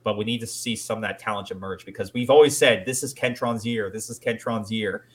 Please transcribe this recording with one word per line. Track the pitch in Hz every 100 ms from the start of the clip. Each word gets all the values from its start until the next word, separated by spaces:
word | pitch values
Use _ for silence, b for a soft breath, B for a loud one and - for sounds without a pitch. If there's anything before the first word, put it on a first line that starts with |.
but | 110 104
we |
need | 107 240
to | 113
see | - 120 110
some | - 110
of |
that | 107 -
talent | - 104 98
emerge | 95 95 90
because | - 95 95
we've | 120 123
always | 139 147 139
said, | 139 107 92
"This | -
is | 135
Kentron's | - 123 120 120 113 113
year. | 117 98
This | 107 -
is | 117
Kentron's | - 113 - 113 101
year. | 113 104 95 b